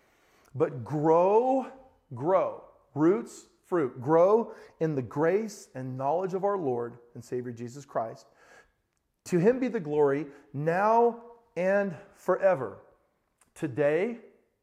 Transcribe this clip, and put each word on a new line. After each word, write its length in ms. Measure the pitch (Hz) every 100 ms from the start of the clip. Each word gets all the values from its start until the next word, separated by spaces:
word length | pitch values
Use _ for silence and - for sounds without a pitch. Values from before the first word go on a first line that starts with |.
| _ _ _ _ _
"But 300 | 127 160 -
grow," 880 | 107 147 160 165 185 220 254 262 - - - _ -
grow, 480 | 120 156 185 123 101 - _ _
roots, 540 | 139 165 220 - - - _
fruit, 340 | - 175 127 131
"grow 500 | 123 165 185 226 226 - - -
in 160 | 160
the 60 | 139
grace 720 | 120 147 165 196 220 - -
and 220 | 131 131 131
knowledge 380 | 139 165 190
of 100 | 185
our 140 | 202 202
Lord 400 | 139 120 120 120 _
and 100 | 123
Savior 260 | - 123 123
Jesus 360 | 113 120 143 -
Christ. 420 | 139 117 131 _ _ _ - _ _ _ _ _ _
To 140 | - 175
him 200 | 202 262
be 100 | 254
the 120 | 226
glory 500 | 147 147 143 143 151 - _
now 720 | 135 156 180 208 233 233 233 - - _ -
and 400 | 185 202 202 143 -
forever," 680 | _ - 185 190 156 107 - - _ _ _ _ _ _
today 680 | - 156 127 143 160 226 233 - _ _ _